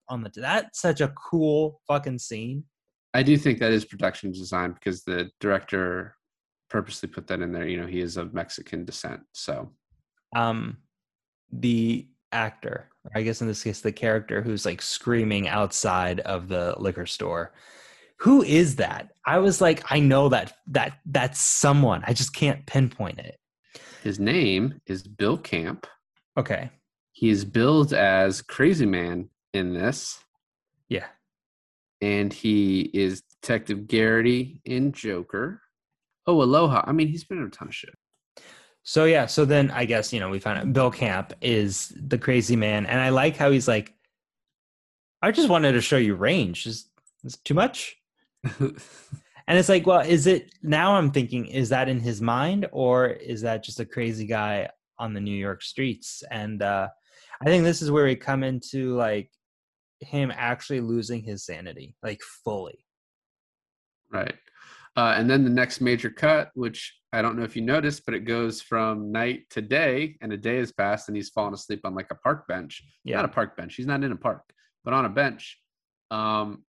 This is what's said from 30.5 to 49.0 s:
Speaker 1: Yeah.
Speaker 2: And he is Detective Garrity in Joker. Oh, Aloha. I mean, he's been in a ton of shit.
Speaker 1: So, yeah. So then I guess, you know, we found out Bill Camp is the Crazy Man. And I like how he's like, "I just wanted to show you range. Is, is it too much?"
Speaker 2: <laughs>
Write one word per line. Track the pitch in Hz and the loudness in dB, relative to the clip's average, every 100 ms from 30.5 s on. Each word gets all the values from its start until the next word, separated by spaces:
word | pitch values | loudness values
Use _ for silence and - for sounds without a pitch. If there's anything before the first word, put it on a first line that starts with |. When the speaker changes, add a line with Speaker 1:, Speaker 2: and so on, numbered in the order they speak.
| _ _ _ - | _ _ _ -8
Speaker 1:
Yeah. | 101 - _ _ _ _ _ _ _ _ _ | -8 -8 _ _ _ _ _ _ _ _ _
Speaker 2:
And | 101 101 101 | 0 0 0
he | - 113 104 98 92 - | -2 2 4 4 2 0
is | 98 95 95 - _ | 0 0 -2 -12 _
Detective | - 117 - 104 107 | -4 -2 -2 -8 -2
Garrity | 113 113 113 117 123 127 160 - | 2 4 4 4 2 -2 -10 -6
in | 127 139 | 0 0
Joker. | - 110 90 87 101 135 214 _ _ _ _ _ _ - | -2 -6 -6 -6 -6 -6 -10 _ _ _ _ _ _ 2
Oh, | 170 | 4
Aloha. | 127 147 165 123 - | 6 6 6 2 2
I | |
mean, | 156 156 | 2 2
he's | 165 | -2
been | - 185 | -8 -8
in | 110 | -8
a | |
ton | - - | -12 -14
of | - | -14
shit. | - - _ _ _ - - - _ _ | -16 -20 _ _ _ -20 -20 -20 _ _
Speaker 1:
So, | - 156 160 | -2 4 6
yeah. | 160 120 | 6 4
So | - 143 | 2 4
then | 143 139 | 4 4
I | 123 120 | 2 0
guess, | 117 - | 0 -2
you | 117 | -4
know, | 95 | -4
we | 98 | -4
found | 107 101 | -4 -2
out | - | 0
Bill | 131 127 | 2 2
Camp | 113 117 95 95 - | 2 -2 -2 -6 -4
is | 123 113 104 95 - - 143 | 0 2 0 -4 -10 -12 -4
the | 123 | -2
Crazy | - 127 113 117 | 2 2 4 2
Man. | 107 107 101 | 2 0 0
And | 127 | 0
I | 131 | 2
like | 131 151 160 | 4 2 4
how | 143 | 4
he's | 139 120 | 4 4
like, | 110 101 _ _ _ _ _ _ _ _ _ _ _ _ _ | 0 -2 _ _ _ _ _ _ _ _ _ _ _ _ _
"I | 190 | 2
just | 220 285 | 4 4
wanted | 175 147 | 6 6
to | 120 | 4
show | 104 135 | 4 2
you | 110 92 | 2 2
range. | 107 175 98 85 113 | 2 2 0 -4 -8
Is, | 110 - _ _ _ | -10 -14 _ _ _
is | 123 - | -18 -12
it | |
too | - 147 | 0 2
much?" | 247 - - - _ _ _ _ | 2 -2 -12 -14 _ _ _ _
Speaker 2:
<laughs> | 123 - 139 - - - | -10 -4 -4 -4 -20 -20